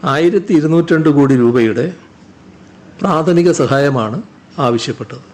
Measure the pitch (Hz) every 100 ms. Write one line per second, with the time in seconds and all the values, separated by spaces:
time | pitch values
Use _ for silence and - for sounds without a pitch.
0 | - 139 170 196 170 170 156 165 165 160
1 | 160 143 139 135 120 123 113 104 151 180
2 | - - - - - - - - - -
3 | - 160 165 175 175 165 131 139 143 131
4 | 113 139 233 - - - 135 120 127 123
5 | 110 131 -